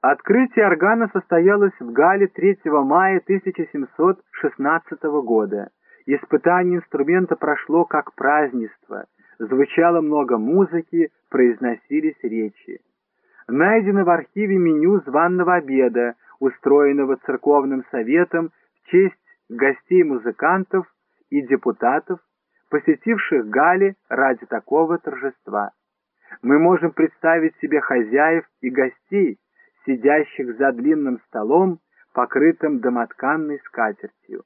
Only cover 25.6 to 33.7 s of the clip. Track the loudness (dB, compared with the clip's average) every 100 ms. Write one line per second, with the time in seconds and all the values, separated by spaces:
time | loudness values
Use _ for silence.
25.6 | -6 _ _ _ _ _ _ -10 0 4
26.6 | 4 4 0 0 -2 _ 0 2 0 _
27.6 | -4 -2 0 -2 0 0 2 0 -4 _
28.6 | -6 -2 -2 -4 _ -2 -2 -4 _ _
29.6 | _ _ -6 0 2 2 -2 -8 -10 -2
30.6 | -2 0 -2 0 -2 -6 _ -8 0 2
31.6 | 2 -2 _ _ _ -4 -2 2 2 2
32.6 | -4 -2 -2 -4 -6 -6 -4 -4 -4 -10
33.6 | -12